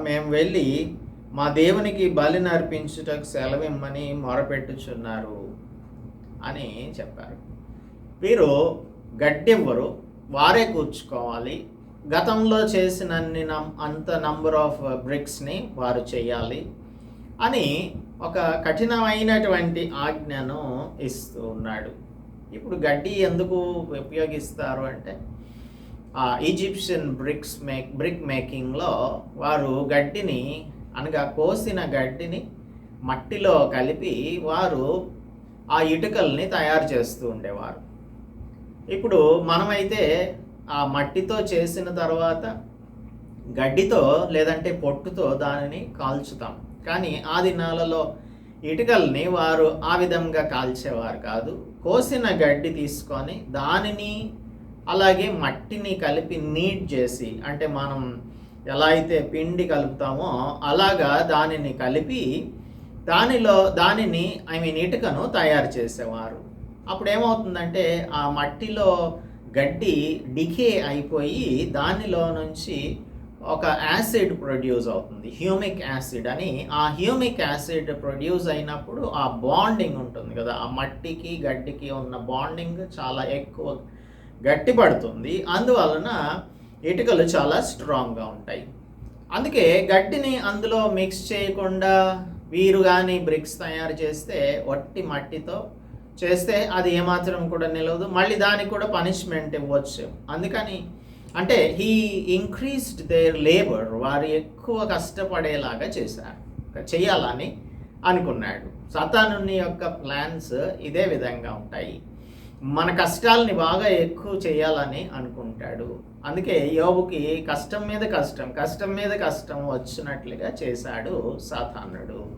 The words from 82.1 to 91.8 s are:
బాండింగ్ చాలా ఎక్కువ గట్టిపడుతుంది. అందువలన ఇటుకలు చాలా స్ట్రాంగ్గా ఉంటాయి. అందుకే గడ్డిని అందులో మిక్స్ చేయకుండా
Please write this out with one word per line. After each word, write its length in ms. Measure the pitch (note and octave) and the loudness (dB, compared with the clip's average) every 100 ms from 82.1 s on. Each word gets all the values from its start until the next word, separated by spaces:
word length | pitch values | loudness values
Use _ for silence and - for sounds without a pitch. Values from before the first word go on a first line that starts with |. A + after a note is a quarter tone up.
| B2 | -8
బాండింగ్ 600 | A2+ C3 D3 E3 E3+ E3+ | -4 -4 -4 -6 -6 -6
చాలా 440 | F#3 - C3 C3+ | -8 -8 -6 -4
ఎక్కువ 560 | C3 C#3 - - D3 B2+ - - - - - - C3 | -2 -4 -6 -8 -8 -8 -10 -18 -20 -20 -20 -2 2
గట్టిపడుతుంది. 1000 | D3 G3 A#3 F#3 C3 A2+ A2 B2+ F#3 F3 | 4 6 8 8 6 0 -6 -4 -4 0
అందువలన 920 | F3+ A#3 A#3+ D#3 D#3 G#3 G3 D3 F3+ - - - - | 2 4 6 6 2 -2 -2 -2 -4 -8 -18 -20 -6
ఇటుకలు 400 | D#3 F3+ A#3 F3 | -2 2 4 6
చాలా 380 | E3+ E3 C#3+ F3+ | 6 4 4 2
స్ట్రాంగ్గా 640 | B3+ - - C3+ A#2+ A2+ A2 | 0 -4 -2 0 0 -4 -8
ఉంటాయి. 420 | - - G2 - - - - - - - | -10 -10 -10 -10 -16 -20 -18 -18 -18 -8
అందుకే 560 | F#3 C#4 C4+ E3 F3+ F#3 F#3+ | -4 0 6 8 8 6 6
గడ్డిని 420 | G3 C#4+ C4+ B3+ | 4 0 0 -2
అందులో 520 | G3+ G#3 A3 A3 G#3+ | -2 -2 0 2 2
మిక్స్ 440 | F#3+ F#3+ - - | 2 0 -2 -4
చేయకుండా 920 | G#3 G3 F#3+ F#3+ F#3+ | -2 -2 -2 -2 2